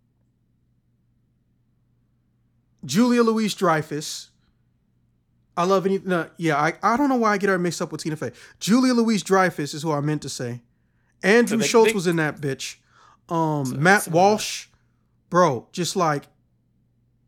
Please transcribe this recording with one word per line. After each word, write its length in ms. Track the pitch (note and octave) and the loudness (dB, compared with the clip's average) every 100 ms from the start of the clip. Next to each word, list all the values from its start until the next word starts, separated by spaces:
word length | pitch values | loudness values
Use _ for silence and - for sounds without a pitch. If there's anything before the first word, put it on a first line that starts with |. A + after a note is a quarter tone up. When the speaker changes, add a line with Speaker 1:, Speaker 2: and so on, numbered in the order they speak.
| _ _ _ _ _ _ _ _ _ _ _ _ _ _ _ _ _ _ _ _ _ _ _ _ _ _ _ _ B2+ | _ _ _ _ _ _ _ _ _ _ _ _ _ _ _ _ _ _ _ _ _ _ _ _ _ _ _ _ -2
Speaker 1:
Julia 380 | E3+ B3 A#3+ | 2 4 4
Louis-Dreyfus. 1040 | A3+ A3 G#3+ - F3+ D#3 D3+ D3 - - - _ _ _ _ _ _ _ _ _ _ _ _ E3+ | 2 2 -2 0 0 0 -2 -8 -10 -12 -16 _ _ _ _ _ _ _ _ _ _ _ _ -4
I 80 | F3+ | 0
love 200 | F#3+ F#3+ | 2 0
any, 140 | G3 | -2
no, 260 | F#3+ F3 - - | -2 -2 -4 -4
yeah, 200 | D#3+ C#3+ | -2 0
I, 160 | D#3 - | 0 0
I 160 | G3+ A#3+ | 0 2
don't 120 | C#4+ | 0
know 60 | B3+ | 2
why 180 | G#3+ | 0
I 40 | G3+ | 0
get 120 | G3+ | 0
her 100 | F#3 | 0
mixed 220 | F3 - | -2 -4
up 100 | E3 | -8
with 100 | D#3 | -8
Tina 140 | D#3+ D3+ | -8 -6
Fey. 160 | A#2+ - - - | -8 -12 -20 -8
Julia 340 | F3 B3 B3+ | 0 2 4
Louis-Dreyfus 800 | A#3 A3+ G3+ - F#3+ F3+ - C#3+ | 2 2 0 2 2 2 -2 -8
is 100 | D3+ | -6
who 80 | D#3+ | -4
I 100 | C#3+ | -2
meant 220 | D3+ D3 | -2 -4
to 60 | C#3+ | -6
say. 320 | - A#2+ A#2+ _ _ _ _ _ _ | -10 -10 -10 _ _ _ _ _ _
Andrew 360 | F#3 A#3 G3+ A3+ | 2 4 4 0
Speaker 2:
So 40 | |
they, 60 | - | 2
Speaker 1:
Schultz 240 | A#3 A3 | 4 4
Speaker 2:
they 40 | G#3+ | 2
Speaker 1:
was 120 | F3 | 0
in 80 | E3 | 0
that 240 | D3+ - | -2 -4
bitch. 360 | C#3+ C3 - - _ _ _ _ - | -8 -8 -10 -14 _ _ _ _ -6
Um, 360 | E3 D#3+ D3 C3 | -2 0 -2 -4
Speaker 2:
So, 100 | C3+ | 0
Speaker 1:
Matt 280 | E3+ G#3 | 2 2
Speaker 2:
so 80 | - | 2
Speaker 1:
Walsh. 560 | E3 G3 G#3+ - - - _ _ _ _ _ - | 2 4 2 -4 -10 -14 _ _ _ _ _ -2
Bro, 380 | E3+ E3+ A#2 - | 2 2 0 -8
just 240 | F#3 D#3+ G3 | -8 -6 -2
like, 280 | D#3+ C#3+ - _ _ _ _ _ _ _ _ _ | -2 -2 -8 _ _ _ _ _ _ _ _ _